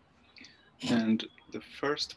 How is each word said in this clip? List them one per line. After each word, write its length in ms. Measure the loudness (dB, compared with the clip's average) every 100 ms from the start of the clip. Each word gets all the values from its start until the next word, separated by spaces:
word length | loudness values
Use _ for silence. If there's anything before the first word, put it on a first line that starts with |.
| _ _ _ -20 -20 -20 _ _ 2
And 340 | 2 4 2 0 -12 -12
the 80 | -12 -12 -6
first 360 | -2 -2 -4